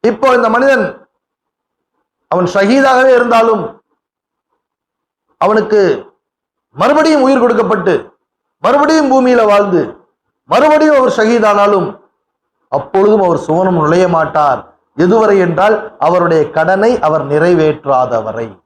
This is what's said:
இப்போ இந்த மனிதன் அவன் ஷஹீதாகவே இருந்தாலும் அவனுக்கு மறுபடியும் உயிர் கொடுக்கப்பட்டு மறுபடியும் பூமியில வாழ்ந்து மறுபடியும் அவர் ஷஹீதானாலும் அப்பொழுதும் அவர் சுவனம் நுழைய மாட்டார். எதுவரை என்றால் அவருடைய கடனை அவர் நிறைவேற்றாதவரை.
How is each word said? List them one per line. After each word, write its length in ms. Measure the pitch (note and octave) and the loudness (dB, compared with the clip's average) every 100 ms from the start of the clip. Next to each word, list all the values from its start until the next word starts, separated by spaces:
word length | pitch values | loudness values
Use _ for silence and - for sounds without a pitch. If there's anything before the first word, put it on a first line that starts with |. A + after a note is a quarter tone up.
இப்போ 260 | A3+ A3 C4+ | -2 0 0
இந்த 140 | B3 A#3 | 0 0
மனிதன் 360 | A3+ C#4 B3+ F#3 - _ _ _ _ _ _ _ _ _ _ _ _ _ | 0 0 0 -2 -8 _ _ _ _ _ _ _ _ _ _ _ _ _
அவன் 180 | F3 F3+ | -4 -2
ஷஹீதாகவே 580 | G3 G3 C4 C4 C4 C4 | -2 0 2 2 2 2
இருந்தாலும் 480 | B3 A#3+ A#3 A3+ G#3+ E3 - _ _ _ _ _ _ _ _ _ _ _ _ _ _ _ _ | 2 2 0 2 -2 -6 -14 _ _ _ _ _ _ _ _ _ _ _ _ _ _ _ _
அவனுக்கு 360 | F#3 G#3+ G#3+ G#3+ F#3 C3 - _ _ _ _ _ _ B2 | -2 -2 0 0 0 -2 -8 _ _ _ _ _ _ -4
மறுபடியும் 460 | G#3+ D4 D#4 D4+ | 0 0 2 0
உயிர் 200 | C4 C4+ | 2 0
கொடுக்கப்பட்டு 500 | A3+ G#3 F#3 G#3 F3+ D3 - _ _ _ _ _ | 0 0 -2 -2 -2 -4 -6 _ _ _ _ _
மறுபடியும் 480 | G3 C#4 D4+ D#4+ C#4 | -2 0 2 0 2
பூமியில 280 | C4 B3+ B3 G#3+ | 0 2 2 2
வாழ்ந்து 340 | G3+ G3+ F3+ - - _ _ _ _ _ | 2 2 -2 -4 -10 _ _ _ _ _
மறுபடியும் 440 | G#3+ D4+ D4+ D#4 C#4+ | 0 2 2 2 2
அவர் 200 | B3+ - | 0 0
ஷஹீதானாலும் 720 | A3 A#3+ G#3+ G3+ G3+ G3 E3+ - _ _ _ _ _ _ _ | 0 2 0 2 2 0 -4 -12 _ _ _ _ _ _ _
அப்பொழுதும் 500 | C#3 - F#3+ G3 G#3+ | -8 -4 0 2 2
அவர் 220 | F#3 E3 - | 0 -2 -2
சுவனம் 320 | D#3+ F#3+ F#3 | -2 0 0
நுழைய 280 | D3+ E3+ F3+ | 0 0 0
மாட்டார். 520 | E3 D#3 D#3 D3 A#2+ - _ _ - | 0 -2 0 -2 -2 -8 _ _ -2
எதுவரை 420 | F3+ A3 G#3+ G3 | 0 2 2 2
என்றால் 380 | F3 D#3+ G3+ G#3+ - - | 0 0 0 -2 -6 -4
அவருடைய 520 | D3+ F3+ E3+ D#3+ D3 | -2 0 0 0 0
கடனை 420 | D#3 D#3+ F#3+ A3 B3 | -2 0 0 0 0
அவர் 240 | D#3 D#3 C#3+ | -2 -2 -2
நிறைவேற்றாதவரை. 1200 | D3 E3+ E3+ D#3 D3 C#3 B2+ B2+ A#2 A2 A2 A2+ F#2+ | 0 2 2 0 -2 -2 -2 0 -4 -6 -10 -12 -14